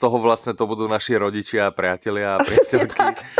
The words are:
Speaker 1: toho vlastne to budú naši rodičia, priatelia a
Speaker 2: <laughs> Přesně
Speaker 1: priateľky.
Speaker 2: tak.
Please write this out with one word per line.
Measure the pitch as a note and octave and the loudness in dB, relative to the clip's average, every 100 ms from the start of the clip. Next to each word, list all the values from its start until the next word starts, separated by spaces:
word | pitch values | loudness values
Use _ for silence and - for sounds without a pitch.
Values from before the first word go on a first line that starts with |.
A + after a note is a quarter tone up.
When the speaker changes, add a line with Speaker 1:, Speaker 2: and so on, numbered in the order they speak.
Speaker 1:
toho | B2 A#2+ | 0 2
vlastne | A2+ A2+ - | 2 2 0
to | G2+ A2 | -4 -4
budú | G#2+ A2 | -2 -2
naši | G#2+ - A2+ | -2 0 0
rodičia, | G2+ G#2 G2+ A2 G2+ | 0 -2 -4 0 0
priatelia | F#2+ F#2 F2+ - G#2 G2+ F#2+ | 0 -2 -2 -4 -4 0 0
a | |
Speaker 2:
<laughs> | |
Přesně | F#2 G#2 - - F#4+ | 2 2 2 2 0
Speaker 1:
priateľky. | - | 0
Speaker 2:
tak. | G4 G4 - - | -2 -2 -4 -2